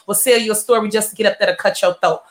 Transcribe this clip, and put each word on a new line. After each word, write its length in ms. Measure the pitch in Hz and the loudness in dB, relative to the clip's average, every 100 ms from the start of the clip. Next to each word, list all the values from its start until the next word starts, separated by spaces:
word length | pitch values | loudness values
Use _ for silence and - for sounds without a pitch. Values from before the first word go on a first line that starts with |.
| - | -6
will 80 | |
sell 240 | 202 262 240 | -2 2 2
your 140 | 220 | 2
story 340 | 214 - 233 214 | -2 0 0 2
just 220 | 214 208 | -2 -2
to 60 | - | -2
get 100 | 208 | 0
up 80 | - | 0
there 80 | 190 | 0
to 80 | 180 | 0
cut 260 | 196 - | -2 0
your 140 | 180 180 | 0 0
throat. 260 | 180 156 - | -2 -2 -8